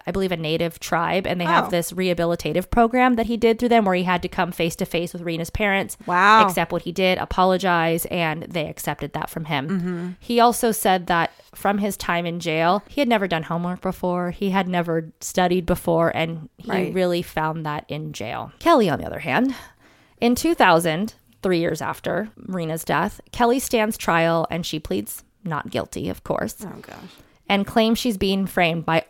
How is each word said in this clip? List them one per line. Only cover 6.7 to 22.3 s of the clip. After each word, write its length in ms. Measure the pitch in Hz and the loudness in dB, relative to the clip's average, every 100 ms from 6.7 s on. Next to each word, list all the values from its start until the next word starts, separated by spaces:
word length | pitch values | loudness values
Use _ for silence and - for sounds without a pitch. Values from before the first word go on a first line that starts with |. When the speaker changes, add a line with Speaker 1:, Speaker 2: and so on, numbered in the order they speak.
Speaker 1:
what 120 | 175 | -2
he 80 | 175 | -4
did, 260 | 175 185 180 | 0 2 2
apologize, 880 | - - 185 185 190 175 165 165 - | 0 2 4 4 2 2 2 0 -2
and 320 | 180 160 156 | -2 -2 -4
they 240 | - 170 156 | -6 -6 -6
accepted 460 | 156 - 147 143 | -6 -6 -6 -6
that 140 | 156 156 | -6 -6
from 180 | - 156 | -6 -4
him. 240 | 147 135 | -4 -2
Speaker 2:
Mm-hmm. 380 | 190 175 175 180 185 | -2 -2 -4 -8 -8
Speaker 1:
He 200 | - 233 | -2 4
also 320 | 233 226 233 | 4 4 0
said 360 | 220 208 185 175 | 2 2 2 2
that 240 | 170 165 - _ - | 0 0 -4 _ -4
from 240 | 196 208 | 0 0
his 180 | 208 196 | 0 -4
time 300 | - 175 175 | -2 -2 -2
in 120 | 170 | -4
jail, 440 | 165 156 165 202 - | -2 0 2 0 -2
he 140 | - | -2
had 60 | 269 | 2
never 200 | 226 190 | 2 2
done 140 | 165 | -2
homework 400 | 160 170 175 180 | -2 -2 -4 -4
before, 480 | 190 - 180 180 175 | -6 -4 -2 -2 -4
he 220 | 175 196 | -4 -2
had 160 | 190 185 | 0 0
never 420 | 180 170 165 160 - | 0 0 -2 -4 -10
studied 460 | - - 180 180 170 | -4 0 2 2 0
before, 500 | 180 - 165 165 - | -2 2 2 2 0
and 320 | 165 165 151 - | -2 -6 -12 -16
he 100 | - | -6
Speaker 2:
Right. 240 | 190 180 | -4 -2
Speaker 1:
really 300 | 175 180 175 | 0 0 0
found 420 | 170 - 156 160 156 | -4 -2 -2 -4 -6
that 200 | 147 - | -8 -8
in 260 | 147 156 | -10 -10
jail. 380 | 151 107 131 - - | -8 -8 -8 -10 -2
Kelly, 280 | 320 320 202 | 4 6 6
on 120 | 127 | 2
the 80 | 78 | -2
other 100 | 80 | -8
hand, 340 | 151 135 262 254 - _ _ _ _ _ | -2 0 0 -2 -12 _ _ _ _ _
in 140 | 240 247 | 0 2
two 180 | 320 | 2
thousand, 600 | 339 214 165 170 156 220 - _ _ | 4 6 6 4 0 -4 -8 _ _
three 160 | 196 175 | 0 0
years 240 | 170 160 | 0 -2
after 480 | - 156 - 175 214 | -4 -6 -4 -4 -4